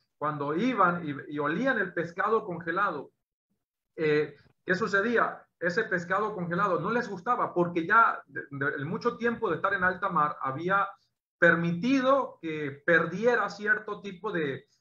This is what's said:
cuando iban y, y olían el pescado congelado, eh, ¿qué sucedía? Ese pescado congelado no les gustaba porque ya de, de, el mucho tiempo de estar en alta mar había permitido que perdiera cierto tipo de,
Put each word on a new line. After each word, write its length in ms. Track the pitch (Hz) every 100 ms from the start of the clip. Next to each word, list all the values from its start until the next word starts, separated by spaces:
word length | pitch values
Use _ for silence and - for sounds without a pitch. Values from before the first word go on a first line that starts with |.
| _ -
cuando 360 | 147 147 143
iban 540 | 160 247 226 180 175 160
y, 60 | 139 -
y 40 | 147
olían 400 | 147 170 262 233
el 160 | 185
pescado 500 | 175 165 190 202 220
congelado, 680 | - 170 170 180 208 151 - _ _ _ _ _ _ _ _ -
eh, 400 | 156 151 147 - _ _ -
¿qué 80 |
sucedía? 680 | 185 214 196 220 226 170 - - -
Ese 260 | 170 175
pescado 500 | 220 180 170 190 214
congelado 440 | 180 165 175 202 165
no 120 | 175
les 180 | 233 220
gustaba 460 | 190 247 240 165
porque 320 | 175 170 175 165
ya 340 | 220 220 - -
de, 160 | 143 -
de, 160 | 139 143
el 100 | -
mucho 320 | 143 214 233 233
tiempo 320 | 233 233 214
de 80 | 160
estar 160 | 190
en 100 | 196
alta 280 | 185 185 196
mar 260 | 170 147 -
había 440 | 135 139 175 196 196 - _ _ _ -
permitido 1000 | 170 170 170 170 226 269 254 277 247 -
que 400 | 160 156 147 135
perdiera 640 | - 165 165 185 233 226 196
cierto 540 | - 208 214 208 208
tipo 300 | 202 180 214
de, 340 | 175 147 127 - _